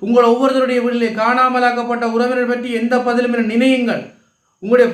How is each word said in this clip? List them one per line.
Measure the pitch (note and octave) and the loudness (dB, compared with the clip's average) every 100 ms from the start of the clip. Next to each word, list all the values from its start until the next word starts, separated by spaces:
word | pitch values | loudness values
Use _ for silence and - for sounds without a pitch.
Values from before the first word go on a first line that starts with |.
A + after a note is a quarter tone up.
உங்கள் | G3+ A#3+ | 0 2
ஒவ்வொருவருடைய | A#3 A#3+ C4+ C4 B3+ B3 | 4 4 2 2 0 0
வீட்டிலே | A#3+ A#3+ A#3 | -2 -2 -2
காணாமலாக்கப்பட்ட | G#3+ A3+ B3 B3+ B3 B3 A#3+ A#3+ A#3+ | -2 0 2 0 2 0 -2 -4 -4
உறவினர் | A#3 A3+ B3 B3+ A#3+ | -2 -2 -2 -2 -2
பற்றி | A#3+ B3+ | -4 -4
எந்த | A#3 A#3 B3 | -4 -2 0
பதிலும் | A#3+ A#3+ A#3+ | 0 -2 0
என | A#3+ A3 | -2 -2
நினையுங்கள். | A3+ C4 B3+ A#3 D#3 - _ _ _ _ _ | 0 2 2 0 -4 -8 _ _ _ _ _
உங்களுடைய | G3 B3 A#3 | 0 2 2